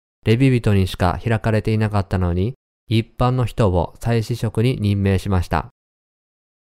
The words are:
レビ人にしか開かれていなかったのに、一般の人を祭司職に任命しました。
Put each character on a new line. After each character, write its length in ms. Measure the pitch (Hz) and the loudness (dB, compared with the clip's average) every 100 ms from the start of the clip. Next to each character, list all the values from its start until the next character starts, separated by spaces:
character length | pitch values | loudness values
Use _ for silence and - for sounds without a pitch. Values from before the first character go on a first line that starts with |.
| _ _ | _ _
レ 120 | - 113 | 0 2
ビ 140 | 135 | 4
人 240 | 123 113 | 2 2
に 120 | 98 92 | 2 0
し 100 | - | 0
か 240 | 90 82 | -2 0
開 180 | 110 110 | -2 -2
か 100 | 113 | 0
れ 120 | 107 | -2
て 100 | 113 | 0
い 60 | 107 | -2
な 100 | 107 | 0
か 120 | 104 | -2
っ 80 | - | -2
た 100 | 95 | -2
の 140 | 87 | 0
に、 220 | 87 104 - _ _ - | 0 -2 -6 _ _ -2
一 180 | 110 - - | -2 -2 -2
般 140 | 123 | 0
の 140 | 127 | 0
人 260 | 117 - 104 | -2 0 2
を 240 | 90 - - | 2 -2 -4
祭 220 | 117 117 | -2 -2
司 140 | 110 117 | -2 -4
職 260 | 110 113 | -4 0
に 140 | 123 117 | 0 0
任 220 | 104 101 | 0 2
命 160 | 98 95 | 2 0
し 100 | 104 | 0
ま 140 | 92 | -2
し 60 | - | 0
た。 220 | 80 - _ _ _ _ _ _ _ _ _ | -4 -4 _ _ _ _ _ _ _ _ _